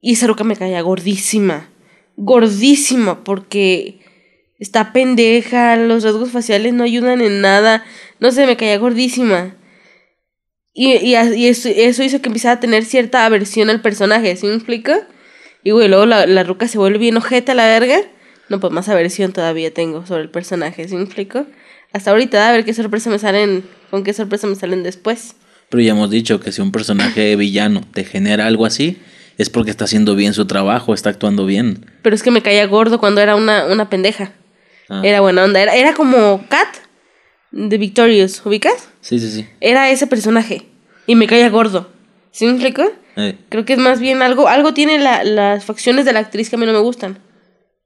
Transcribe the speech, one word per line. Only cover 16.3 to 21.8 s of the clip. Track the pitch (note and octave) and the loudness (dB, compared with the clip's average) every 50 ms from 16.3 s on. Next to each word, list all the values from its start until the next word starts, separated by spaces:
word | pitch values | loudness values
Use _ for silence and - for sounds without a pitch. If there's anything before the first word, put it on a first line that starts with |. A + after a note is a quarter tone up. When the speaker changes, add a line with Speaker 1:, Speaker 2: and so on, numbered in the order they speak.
| F#3+ F#3+ F3+ | 2 2 2
Speaker 1:
ruca | E3+ F#3 F#3 A3+ A#3 | -2 -4 -6 -6 -6
se | - A3 | -2 0
vuelve | G3 G3 G3+ G#3+ | 0 0 0 0
bien | A3+ A#3 A3+ A3+ | 0 0 0 0
ojeta | A3+ - B3+ B3 B3 C#4 C4 | -2 0 -2 -2 0 0 0
a | |
la | B3 A3+ | 2 4
verga. | A3+ A3+ A3+ A3+ B3+ C#4 F4+ G4+ - - _ _ _ _ _ _ _ | 4 4 2 2 2 0 0 0 -4 -10 _ _ _ _ _ _ _
No, | G#3 G3 | -8 -4
pues | G3 F3+ | -4 -4
más | D3+ E3 F#3 G3+ | -4 -4 -4 0
aversión | G#3 F3+ E3+ F3 F#3 - G3 F#3 F#3 | 0 0 0 0 -2 -4 -4 -4 -4
todavía | - E3+ E3 E3 D#3+ D#3+ D#3+ D#3+ | -4 -4 -4 -4 -4 -6 -6 -4
tengo | - E3+ E3 D#3 D#3 F3 | -4 -6 -6 -6 -10 -10
sobre | F3+ F#3 E3 | -8 -8 -8
el | D#3 D#3 | -8 -8
personaje, | - F3 F3 - G3 F3 D#3 D3+ F3+ - D#3+ F3 | -10 -12 -10 -8 -8 -6 -6 -8 -8 -10 -12 -10
¿sí | G3 | -8
me | F3 F#3 | -8 -8
explico? | G3 - - G3 G3 - A#3+ D4 C#4+ - _ _ _ - _ | -8 -8 -12 -12 -8 -8 -8 -8 -8 -14 _ _ _ -20 _